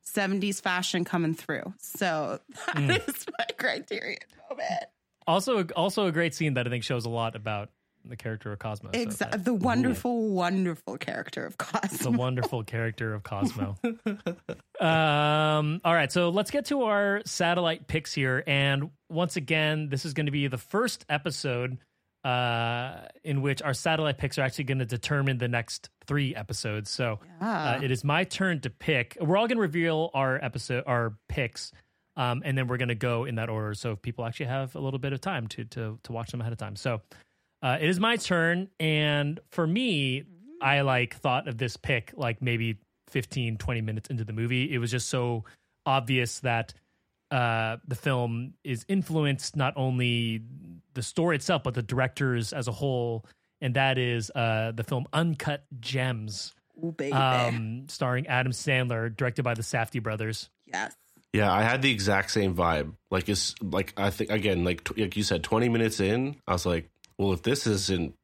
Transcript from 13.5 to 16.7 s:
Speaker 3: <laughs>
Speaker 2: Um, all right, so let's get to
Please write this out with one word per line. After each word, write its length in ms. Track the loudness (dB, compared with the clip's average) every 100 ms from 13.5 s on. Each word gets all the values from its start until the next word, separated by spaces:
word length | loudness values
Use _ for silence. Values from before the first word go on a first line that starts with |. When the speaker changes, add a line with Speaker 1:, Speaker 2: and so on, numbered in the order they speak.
| -2 -4 -2
Speaker 3:
<laughs> 320 | -4 -2 -4 -4 -6 -6 -10 -14 _ 0
Speaker 2:
Um, 1040 | 4 6 6 4 4 4 4 4 2 0 2
all 80 |
right, 180 | 4 4
so 180 | 2 2
let's 220 | 2 0
get 140 | -2
to 180 | 0